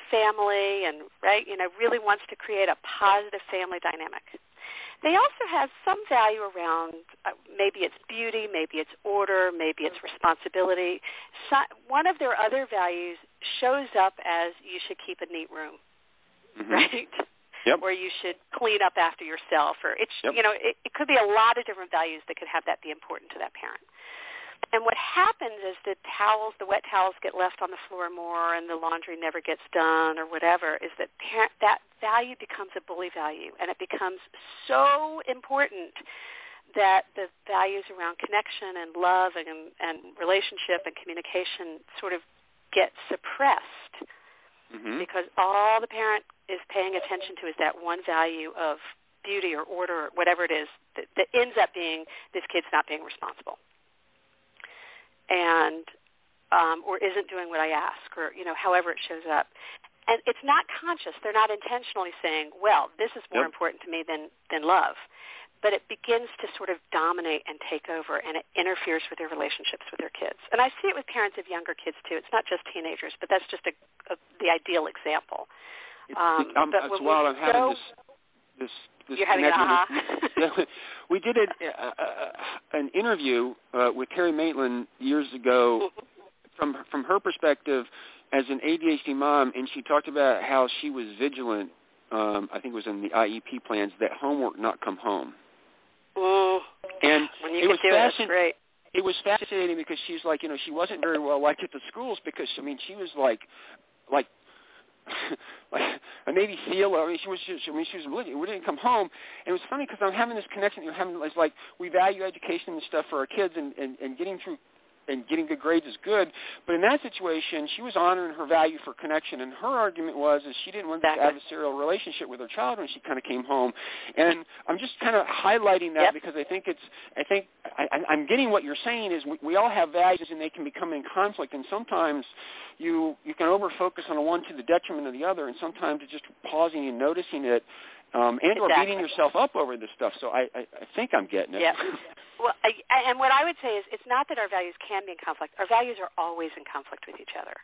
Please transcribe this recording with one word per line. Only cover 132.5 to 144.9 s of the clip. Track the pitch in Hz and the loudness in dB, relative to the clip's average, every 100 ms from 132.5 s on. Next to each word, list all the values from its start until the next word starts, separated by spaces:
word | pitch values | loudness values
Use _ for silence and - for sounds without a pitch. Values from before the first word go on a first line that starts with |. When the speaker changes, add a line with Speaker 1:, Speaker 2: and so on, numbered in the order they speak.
| - - - | -16 -18 -8
Speaker 2:
you, | 165 165 160 143 | -2 0 0 -4
you | 151 | -10
can | 151 165 | -2 2
overfocus | 196 190 - 185 175 - | 4 2 0 -2 -2 -6
on | 151 151 | -2 0
one | 175 160 | 0 -4
to | 139 | -10
the | |
detriment | 120 175 - 156 143 | 2 2 2 -6 -6
of | |
the | 127 | -4
other, | 165 185 139 | -4 -2 -4
and | 160 | -8
sometimes | 165 - 160 151 | -10 -6 -4 -4
it's | 143 | -8
just | 151 - _ - | -14 -16 _ -6
pausing | 156 165 156 139 | 0 0 0 -6
and | 120 | 0
noticing | 139 170 175 151 131 | 0 0 -4 -4 2
it, | 120 - - - - _ | 2 2 -12 -20 -20 _
um, | 123 120 123 | 2 4 4
and | 165 220 | 2 4
or | 196 | 4
Speaker 1:
Exactly. | 156 147 | 4 4
Speaker 2:
beating | 196 | 0
yourself | 165 - 147 175 | -4 2 2 4
up | 269 - | 0 0
over | 139 120 | -2 -4
this | 110 - | -10 -4
stuff. | 113 - | -4 -4
So | 123 | -4
I, | 127 127 | -2 -2
I, | 123 113 - | -4 -12 -14
I | - - | -10 -6
think | 247 | 0
I'm | 131 95 | 0 0
getting | 95 - 95 | -2 -2 0
it. | |
Speaker 1:
Yep. | 165 - 370 - - - - - | 0 0 -4 -6 -14 -20 -20 -2
Well, | 240 - | -2 2
I, | 220 220 - | 0 0 2
I, | 262 254 | 2 4
and | 254 | 2
what | 262 | 4
I | 269 330 | 6 4
would | 320 | 0
say | 262 208 | -4 -4
is | - | -4
it's | 214 247 | -12 0
not | 247 285 | 0 0
that | 285 | -2
our | 202 | -2
values | 190 180 - | -2 -4 -8
can | - | -6